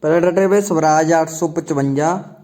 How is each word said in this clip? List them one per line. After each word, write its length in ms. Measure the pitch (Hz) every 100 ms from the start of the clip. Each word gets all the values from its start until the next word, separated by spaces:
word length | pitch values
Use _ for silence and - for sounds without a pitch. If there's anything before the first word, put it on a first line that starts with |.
ਪਹਿਲਾ 180 | 156 170
ਟਰੈਕਟਰ 220 | 175 175
ਹੈ 60 | 190
ਵੀਰੇ 140 | 202
ਸਵਰਾਜ 500 | 202 170 156 156 160
ਅੱਠ 160 | 165 160
ਸੌ 180 | - 170
ਪਚਵੰਜਾ 720 | 160 165 147 139 139 151 185 - -